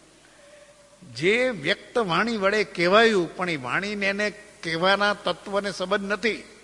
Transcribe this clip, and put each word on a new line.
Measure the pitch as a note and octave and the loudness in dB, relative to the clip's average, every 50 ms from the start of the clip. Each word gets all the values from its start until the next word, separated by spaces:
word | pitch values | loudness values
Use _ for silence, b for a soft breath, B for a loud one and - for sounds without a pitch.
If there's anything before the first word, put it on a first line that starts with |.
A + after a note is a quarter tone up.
| - - _ B B B B B B B B B B B B B - _ - - | -20 -20 _ B B B B B B B B B B B B B -20 _ -20 -20
જે | F3+ B2+ A#2 A#2+ D#3+ F#3+ A3 B3 B3+ B3+ | -20 -16 -8 -2 0 2 2 2 0 0
વ્યક્ત | A3+ E3 C#3 E3+ G#3 - - - - | -2 -2 -2 -2 -4 -4 -6 -4 -2
વાણી | A#3+ A3 F3 D#3+ F3+ G#3+ A#3 A#3 | -2 0 2 2 2 2 2 0
વડે | G#3 F#3+ G3 G#3 G#3+ G3 | 0 0 2 2 0 0
કહેવાયું, | - - F3 E3+ F3 G3 A3 A#3 A3+ G#3+ F#3 E3 D3+ - | -2 -2 0 2 6 6 6 6 6 4 2 0 -2 -4
પણ | - F3+ F3 | -6 -4 -4
એ | E3 | -4
વાણીને, | C#3 B2+ B2 C3+ E3+ G3 G#3 G#3 G3+ G3 | -4 -4 -4 -4 -4 -4 -4 -4 -2 -2
એને | G3 G3 G3+ G#3 G#3 - - - - - - - | -2 0 -2 -2 -4 -4 -8 -16 -20 -20 -12 -8
કહેવાના | E3 D#3+ E3 F3+ F#3+ G3 G3+ G3+ G#3 G3+ | -6 -2 2 2 2 4 4 2 0 0
તત્વને | G3 - F3+ F3 - - G#3 G3 G3+ G3+ G3+ | -2 -4 -4 -4 -4 -6 -6 -4 -4 -4 -4
સંબંધ | E3+ - F#3 F#3 G3+ G#3 G3 G3 | -6 -6 -4 -2 -2 -2 -2 -4
નથી, | G#3 G3 A#3 A3 - - - - - - | -4 -2 -2 -2 -4 -4 -8 -16 -20 -20